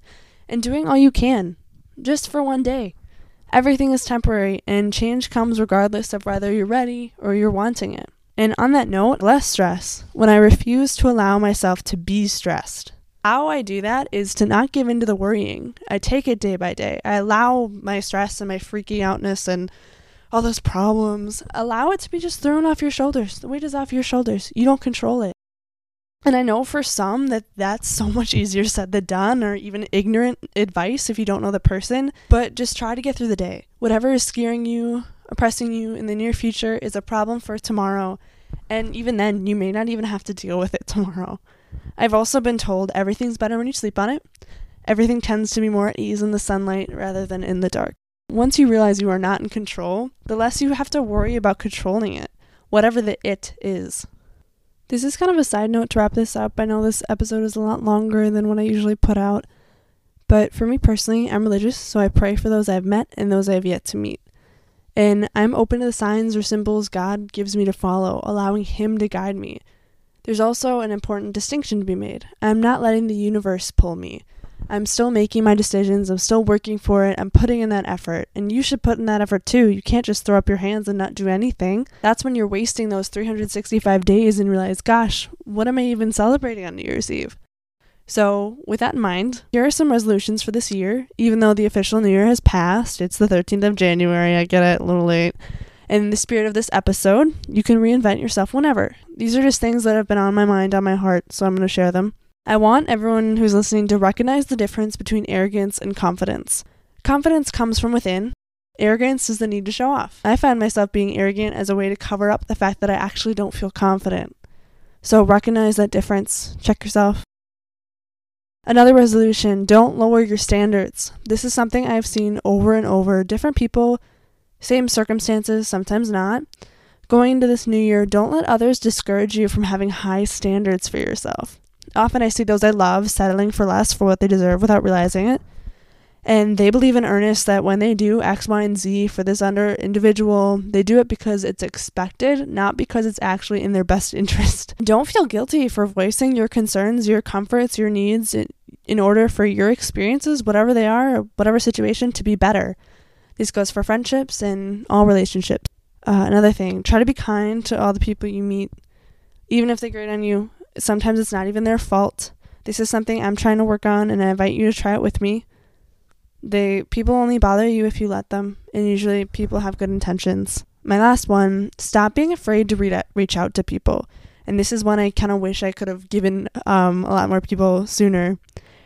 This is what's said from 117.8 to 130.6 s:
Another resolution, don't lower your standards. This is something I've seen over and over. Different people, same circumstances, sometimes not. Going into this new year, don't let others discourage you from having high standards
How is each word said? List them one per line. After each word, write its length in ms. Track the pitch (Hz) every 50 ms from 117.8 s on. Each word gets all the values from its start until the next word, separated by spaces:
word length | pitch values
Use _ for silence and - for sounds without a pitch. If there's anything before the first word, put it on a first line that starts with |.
| _ _ _ _ _ _ _ _ _ _ _ _ _ _ _ _ -
Another 280 | - 233 240 240 247 262
resolution, 720 | 254 247 233 214 226 220 220 214 - - 208 202 196 196
don't 320 | 190 208 220 233 - - -
lower 240 | 226 226 233 226
your 160 | 226 208 208 208
standards. 760 | - - 208 202 208 214 208 196 190 - - - - - - - -
This 220 | 214 220 220 -
is 80 | 247 -
something 320 | 254 233 220 247 247 254
I've 200 | 247 233 226 226
seen 360 | - - 214 214 208 208 - -
over 300 | - 202 196 196 214 220
and 120 | 220 214
over. 380 | 208 196 190 185 196 196 190 190
Different 320 | 185 208 226 - 302 285
people, 440 | - 240 226 - 240 240 240 240 240 - _ _ _ _ _ _ _ _ _ _ _
same 280 | - - 247 254 254 240
circumstances, 800 | - 226 214 - 220 226 - - 220 214 214 - 220 220 220 -
sometimes 420 | - 185 196 - 202 214 240 214
not. 340 | 208 190 185 196 226 254 302 - _ - - - _ _ _ _ _ _ _ -
Going 260 | 240 240 247 254 262
into 140 | 254 247 240
this 200 | 240 233 - 226
new 100 | 220 220
year, 280 | 220 214 208 208 208
don't 260 | 202 202 202 214 254
let 140 | 294 320 -
others 340 | - 240 226 233 247 254 -
discourage 580 | - 226 - - - - 196 202 202 208 208 214
you 100 | 214 196
from 160 | - - 208
having 280 | 185 196 190 196 202
high 320 | 185 - - 190 190 196 208
standards 640 | 202 - - - 196 196 202